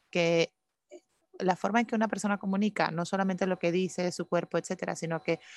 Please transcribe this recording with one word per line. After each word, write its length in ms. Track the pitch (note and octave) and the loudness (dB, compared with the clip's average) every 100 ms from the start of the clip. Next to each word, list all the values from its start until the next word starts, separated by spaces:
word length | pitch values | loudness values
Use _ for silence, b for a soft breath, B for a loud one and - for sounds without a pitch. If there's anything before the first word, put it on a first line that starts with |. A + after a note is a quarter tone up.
| _ | _
que 440 | F3+ E3+ E3 E3 _ _ _ _ - _ _ _ - | 0 2 4 2 _ _ _ _ -20 _ _ _ -4
la 180 | F#3 F3+ | 0 0
forma 240 | G3 A3 | 2 2
en 60 | A#3 | 2
que 80 | |
una 140 | A3+ A3 | 0 0
persona 300 | G3+ G#3 G3+ | 0 -2 -2
comunica, 520 | G3+ G3 G#3 - - | 0 0 0 2 0
no 140 | E3 | 0
solamente 420 | F3 F#3+ F#3+ F#3 F#3 | -2 0 0 0 0
lo 120 | F#3 | 0
que 120 | E3+ | 0
dice, 380 | F3 F#3 - F3+ | 2 0 -2 -4
su 140 | - F3 | -4 -2
cuerpo, 280 | F3 E3+ E3+ | -2 0 -2
etcétera, 380 | - F#3 - E3+ | -2 -6 -4 -4
sino 260 | D#3+ E3 | -4 -4
que 160 | - E3 B | -2 -4 B